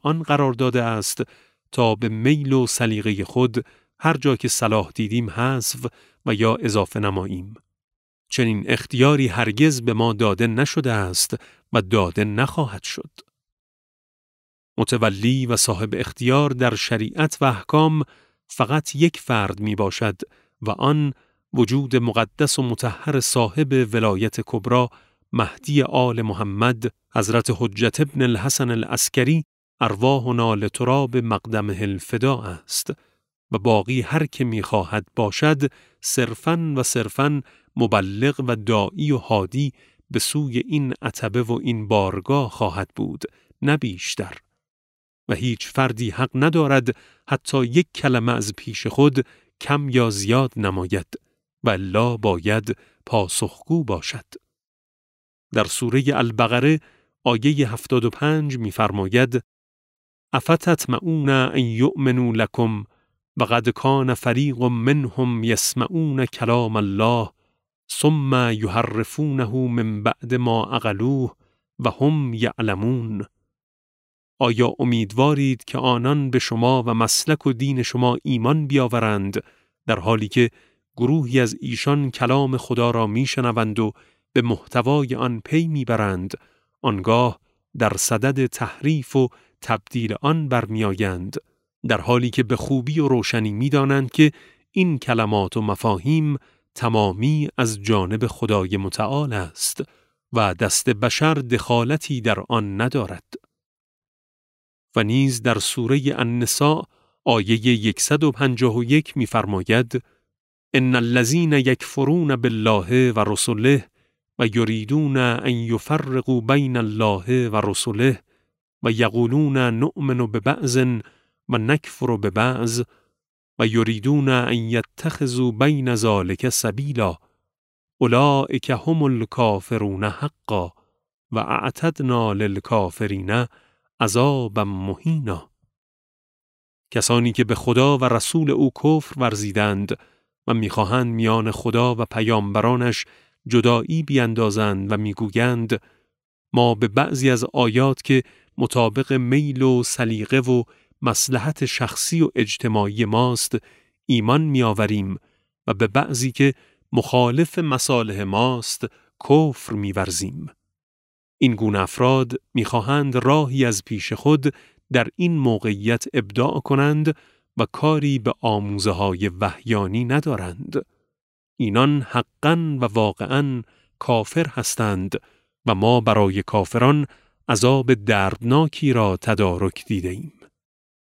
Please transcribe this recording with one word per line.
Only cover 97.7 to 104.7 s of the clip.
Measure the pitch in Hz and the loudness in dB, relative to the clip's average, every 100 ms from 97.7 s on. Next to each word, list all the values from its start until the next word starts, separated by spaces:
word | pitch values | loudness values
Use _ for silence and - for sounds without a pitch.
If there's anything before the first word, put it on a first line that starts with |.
| 104 | -2
جانب | 101 107 92 107 113 | 0 2 0 -2 -2
خدای | - 113 104 92 98 | -2 -2 0 0 -4
متعال | 95 - 107 139 147 | -4 -4 -4 -2 -4
است | 107 85 - - - - _ _ _ _ | -6 -8 -6 -6 -6 -10 _ _ _ _
و | 117 104 | 0 0
دست | 90 101 - - | 2 0 0 0
بشر | 107 117 - 156 | 0 -2 0 0
دخالتی | 151 123 117 - 120 117 151 - 131 | 0 0 -2 2 0 0 -2 -4 -2
در | 113 98 - | 0 -2 0
آن | 117 104 98 | -2 -2 -2
ندارد؟ | 123 135 101 - - - _ _ _ _ _ _ _ _ _ _ _ _ _ | -2 -2 -4 -10 -16 -20 _ _ _ _ _ _ _ _ _ _ _ _ _